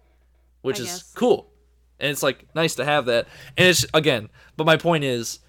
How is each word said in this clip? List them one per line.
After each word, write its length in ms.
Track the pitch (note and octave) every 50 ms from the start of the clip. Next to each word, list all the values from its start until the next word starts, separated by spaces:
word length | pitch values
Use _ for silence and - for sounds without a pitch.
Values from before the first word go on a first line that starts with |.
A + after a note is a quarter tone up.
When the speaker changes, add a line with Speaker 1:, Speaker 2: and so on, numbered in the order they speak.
| _ _ _ _ _ _ _ _ _ _ _ _ -
Speaker 1:
which 160 | C3 C3+ -
Speaker 2:
I 40 | F3+
Speaker 1:
is 40 | F3+
Speaker 2:
guess. 240 | F3 F#3 - - -
Speaker 1:
cool. 360 | - A3+ B3 G3 - - _ _ _ _ _ _ _ _ _ _ -
And 120 | - C#3+
it's, 120 | C#3+ - E3
like, 240 | C#3 B2+ - - _ -
nice 220 | D#3 E3 D#3 -
to 80 | - C3+
have 220 | D3 D3 D3 B2
that. 200 | B2 A#2 A#2 - - - - - - -
And 100 | - F3+ F3+
it's, 160 | E3+ - B2+ - -
again, 360 | D#3 D3+ D3+ C3+ A2 G#2 - _ - - - _
but 80 | - D#3
my 120 | E3 D#3+
point 260 | D3+ - E3+ E3+ D#3 C#3+
is, 360 | C3+ B2 A#2 A2+ - - - _